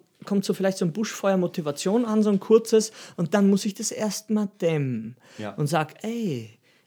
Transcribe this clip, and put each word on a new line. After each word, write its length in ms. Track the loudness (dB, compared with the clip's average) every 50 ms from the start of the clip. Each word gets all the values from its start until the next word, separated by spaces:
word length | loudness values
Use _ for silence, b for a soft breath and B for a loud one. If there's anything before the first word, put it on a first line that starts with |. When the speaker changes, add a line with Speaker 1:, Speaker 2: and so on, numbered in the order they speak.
| _ _ _ _ -8
Speaker 1:
kommt 180 | -4 -2 -2 0
so 80 | -2 -2
vielleicht 240 | 0 0 0 0 0
so 80 | -2
ein 60 | -2 0
Buschfeuer 440 | -2 -4 -4 -6 -2 0 2 2 2
Motivation 680 | 0 0 -2 -4 -4 -4 -6 -4 -2 0 0 2 0
an, 180 | 2 2 2 4
so 60 | 4
ein 100 | 2 0
kurzes. 500 | 4 6 6 6 6 4 4 2 2 2 B B B B B -4
Und 160 | -4 0 2
dann 160 | 4 4 4
muss 160 | 4 4 0
ich 80 | -4 -6
das 180 | -6 -8 -8
erstmal 580 | -4 -4 -4 -4 -4 -6 -6 -2 -2 -2 -2 -2 -4 _
dämmen 540 | 0 0 2 0 0 -2 -4 -4 -6 -10 -14 B B B B B
Speaker 2:
Ja. 140 | -10 -8 -4
Speaker 1:
und 140 | -2 -2 0
sag, 360 | 0 0 0 -2 -6 -8 -8
„Ey, 540 | -6 -6 -4 -4 -4 -4 -4 -8 -10 -16 _ b b b b b